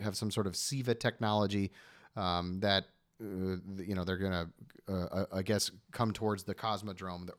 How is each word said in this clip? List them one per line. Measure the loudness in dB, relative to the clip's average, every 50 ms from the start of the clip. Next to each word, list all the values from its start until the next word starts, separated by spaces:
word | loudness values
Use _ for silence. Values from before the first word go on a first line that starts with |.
have | -4 -4 -2
some | -2 -2 -2
sort | 0 0 0
of | 0 0
Siva | -2 -2 -2 -2 0 2 2 2
technology, | 2 2 0 0 2 2 4 4 6 4 4 4 2 0 0 -2 -8 -20 -20 -20 -20 -20 -10 -4
um, | -2 2 2 2 2 2 0 -2 0
that, | 4 4 4 4 2 0 _ _ _ _ _ -12
uh, | -10 -6 -4 -2 0 0 -2 -2 -4 -8 -8
th-, | -6 -4 -2
you | -2
know, | 0 0
they're | 0 0 0
gonna, | 0 0 0 0 -2 -4 -8 -16 -20 -20 -20 -14 -8
uh, | -4 -2 -2 -2 -2 0 -2 -2 0
I, | -2 -2
I |
guess, | 2 2 2 2 2 0 -6 -10 -20 -8
come | -2 0 0 0
towards | 0 0 0 0 0 -2
the | -4 -6 -6
Cosmodrome, | -4 -2 -2 -2 -2 -4 -8 -8 -8 -8 -8 -8 -8 -10
the | -10 -8